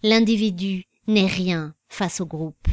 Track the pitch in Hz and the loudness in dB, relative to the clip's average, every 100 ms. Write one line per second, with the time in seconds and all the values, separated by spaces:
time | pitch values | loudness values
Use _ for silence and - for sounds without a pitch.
0 | 214 220 220 220 214 175 196 190 - _ | 4 4 4 2 0 -2 -4 -6 -8 _
1 | - 214 190 180 180 170 156 156 _ - | 0 2 2 0 -2 -2 -6 -14 _ -6
2 | 185 - 170 156 160 - - | -4 -4 -6 -6 -10 -6 -2